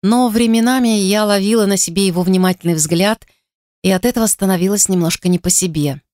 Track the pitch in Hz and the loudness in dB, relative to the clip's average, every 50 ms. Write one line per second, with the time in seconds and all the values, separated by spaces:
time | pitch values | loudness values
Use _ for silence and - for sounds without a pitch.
0 | - 190 226 247 254 240 208 226 240 226 226 226 226 240 254 262 247 233 220 214 | 0 2 2 2 2 0 0 0 0 2 2 2 2 2 2 2 2 0 0 0
1 | 196 185 202 214 214 208 202 202 190 202 226 233 208 196 202 185 - - 170 190 | 0 0 0 0 0 0 0 0 0 0 2 2 2 2 0 0 -2 -4 -2 -2
2 | 196 190 170 175 180 180 190 185 185 185 180 - - 170 170 156 151 156 165 165 | -2 0 0 0 0 0 2 2 2 0 0 -2 -2 -4 -2 -2 -2 -2 0 0
3 | 185 208 220 - - _ _ _ _ _ _ _ _ _ _ _ - 180 190 185 | 0 0 -2 -4 -8 _ _ _ _ _ _ _ _ _ _ _ -2 -2 -2 0
4 | - 240 247 240 226 214 - - 196 190 190 175 175 190 202 202 - - 190 180 | 0 -2 0 0 -2 -2 -2 -2 0 -2 0 0 0 -2 0 -2 -2 0 0 0
5 | 170 160 - - - 180 180 175 _ 175 - - 190 180 156 156 147 147 135 143 | 0 -2 -4 -4 -2 -2 -2 0 _ -2 -2 -2 -2 -4 -4 -2 -4 -4 -4 -8
6 | _ _ | _ _